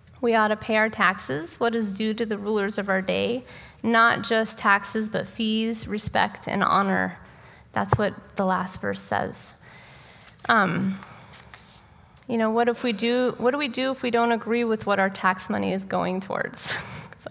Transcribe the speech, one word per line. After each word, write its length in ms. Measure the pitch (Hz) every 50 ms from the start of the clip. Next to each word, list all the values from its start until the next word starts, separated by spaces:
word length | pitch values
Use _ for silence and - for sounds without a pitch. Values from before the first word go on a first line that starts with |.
| - - - -
We 160 | - 233 226
ought 140 | 220 214 208
to 60 | 214
pay 220 | 214 - - 220
our 120 | 214 214 226
taxes, 720 | 220 - 196 180 196 196 - - 262 294 339 330 - -
what 160 | 247 233 226
is 140 | 233 220 202
due 240 | 190 196 220 220 214
to 120 | 226 233
the 120 | 214 214
rulers 400 | 202 202 214 220 208 196 202 214
of 120 | 214 196 196
our 120 | 190 190
day, 420 | 185 190 180 190 202 196 233 254 247 - - - - - - -
not 420 | - 220 233 226 233 233 - - 214
just 360 | - 233 220 220 214 - -
taxes, 500 | - 214 196 208 208 - - 220 220 214
but 180 | - - 196
fees, 600 | 196 - - 226 220 220 220 220 226 233 220 -
respect, 600 | - 202 208 - - - - - - - - -
and 160 | - - 202 -
honor. 540 | - - 190 196 196 185 185 185 185 175 - - - - - - - - - - - -
That's 240 | 220 202 196 -
what 160 | - 208 196 - - - - -
the 100 | - 196
last 360 | 185 185 185 185 190 - -
verse 200 | - 202 196 196
says. 540 | - - - - - - - - - - - - - - - - - - - - - - - - - - - - -
Um, 520 | - 233 220 196 185 165 185 196 190 190 196 - - - - - - - - - - - - - - - - - - - - - - - - -
you 100 | - 240
know, 140 | 226 220 220
what 180 | 220 233 240 247
if 140 | 233 233 -
we 100 | 247 226
do, 420 | 190 226 233 240 247 247 240 -
what 140 | - 226 247
do 60 | 254
we 100 | 285 294
do 240 | 262 240 262 262 262
if 120 | 262 - -
we 80 | 240
don't 200 | 226 233 233 233
agree 320 | 233 220 226 214 233 240 240
with 220 | 226 220 220 -
what 140 | 202 202 196
our 100 | 190 196
tax 400 | 190 - - 185 190 196 - -
money 240 | 208 202 196 196 185
is 100 | 190 190
going 360 | 190 190 180 175 180 185 185
towards? 540 | 190 - - - - - - - - - -
<laughs> 380 | - - - - - - -
'Cause 160 | - - - -